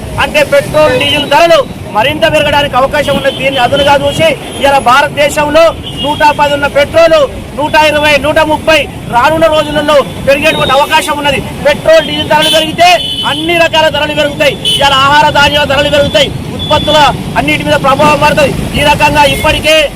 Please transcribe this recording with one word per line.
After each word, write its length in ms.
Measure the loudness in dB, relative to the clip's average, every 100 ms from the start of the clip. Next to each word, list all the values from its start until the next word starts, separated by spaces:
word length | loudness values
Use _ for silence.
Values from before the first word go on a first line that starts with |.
| -6 -4
అంటే 240 | -2 0
పెట్రోల్, 540 | 2 0 0 2 2 2
డీజిల్ 320 | 0 -2 0
ధరలు 540 | 2 4 2 0 -8 -6
మరింత 300 | -2 -2 0
పెరగడానికి 540 | 0 0 0 0 0 0
అవకాశం 400 | 0 0 -2 -2
ఉన్నది. 200 | -2 -2
దీన్ని 240 | -2 0
అదునుగా 340 | 0 0 2
చూసి 420 | 2 0 0 0 -2 -6 -2
ఇలా 180 | 0 2
భారతదేశంలో 960 | 4 2 2 0 -2 0 0 2 2 0 -8 -6
నూట 160 | -6 0 0 2
పది 140 | 0
ఉన్న 120 | 0 -2
పెట్రోల్ 640 | 0 0 2 4 4 2 -4 -12 -6
నూట 180 | -2
ఇరవై, 420 | 2 2 2 0 0
నూట 220 | 0 0
ముప్పై 500 | 0 0 0 0 0 -8 -2
రానున్న 340 | 2 2 2 2
రోజులలో 580 | 2 -2 -2 2 2 0 -2 -2
పెరిగేటువంటి 440 | 0 0 0 0
అవకాశం 460 | 0 0 0 -2 -4
ఉన్నది. 220 | -2 -4
పెట్రోల్, 680 | -6 -4 -2 0 2 2 2
డీజిల్ 220 | -4 -2
ధరలు 220 | 0 2
పెరిగితే 380 | 0 -2 2 2 2 -2 -6 -4
అన్ని 320 | -4 -2 0
రకాల 300 | 0 0 0
ధరలు 260 | 0 -2
పెరుగుతాయి. 440 | -2 -4 -2 -2 -2 -2 0
ఇలా 200 | 0 2
ఆహార 340 | 2 2 2
ధాన్యాల 340 | 2 0 0
ధరలు 260 | -2 0 0
పెరుగుతాయి, 380 | 0 0 0 -2
ఉత్పత్తుల 840 | -4 -10 -8 -2 -2 0 2 2 0 -4 -4
అన్నిటి 280 | -2 -2
మీద 100 | -2
ప్రభావం 460 | 0 0 2 2 2
పడుతుంది. 580 | 0 2 0 -2 -6 -2
ఈ 40 |
రకంగా 400 | 0 2 2 2
ఇప్పటికే 680 | 2 0 -2 -2 0 0 0